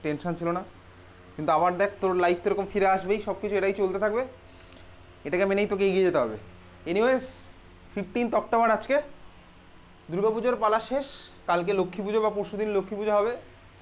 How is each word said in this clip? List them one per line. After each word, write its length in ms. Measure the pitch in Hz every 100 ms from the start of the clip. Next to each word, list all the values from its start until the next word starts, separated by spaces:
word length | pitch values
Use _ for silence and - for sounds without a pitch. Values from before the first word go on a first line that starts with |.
tension 320 | 151 151 175 170
ছিল 160 | 170
না। 120 | 175 208 - - - - - - -
কিন্তু 160 | 156
আবার 260 | 156 180 175
দেখ, 120 | 196 -
তোর 140 | 190 180
life 220 | 175 180
তো 60 | 202
এরকম 160 | 196 196
ফিরে 220 | 202 196
আসবেই, 340 | 190 185 214
সব 140 | 208 190
কিছু 140 | 208 196
এটাই 180 | 196
চলতে 260 | 202 190 190
থাকবে, 260 | 214 226 262 - - - - - - - - - 147
এটাকে 200 | 180 196
মেনেই 220 | 196 208
তোকে 220 | 196 196
এগিয়ে 140 | 190
যেতে 140 | 180 156
হবে। 200 | 117 107 - - - - 156
Anyways, 380 | 190 240 262 - - - - - - -
fifteenth 420 | 202 180 240 233 208
October 360 | - 226 226 214
আজকে, 240 | - 285 - - - - - - - - - - -
দুর্গাপুজোর 440 | 175 220 226 247 214
পালা 240 | 220 220
শেষ। 260 | 226 269 277 - - - -
কালকে 260 | 175 175
লক্ষ্মী 300 | 196 180 214
পুজো 180 | 196 220
বা 80 | 214
পরশু 280 | 196 190 202
দিন 120 | 214
লক্ষ্মী 280 | 196 190 202
পুজো 140 | 214
হবে। 260 | 208 220 240 - - - -